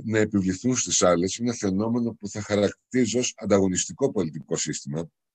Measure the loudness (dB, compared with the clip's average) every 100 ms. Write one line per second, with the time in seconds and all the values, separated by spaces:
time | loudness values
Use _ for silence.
0 | 2 2 2 2 0 0 0 0 0 2
1 | 4 4 2 -2 -4 -2 -2 0 0 0
2 | -2 -4 -10 -8 -2 2 2 -2 _ 0
3 | 2 0 -2 -4 2 4 4 0 -4 -2
4 | -2 0 -2 -4 -6 -4 -4 -6 -6 -6
5 | -8 _ _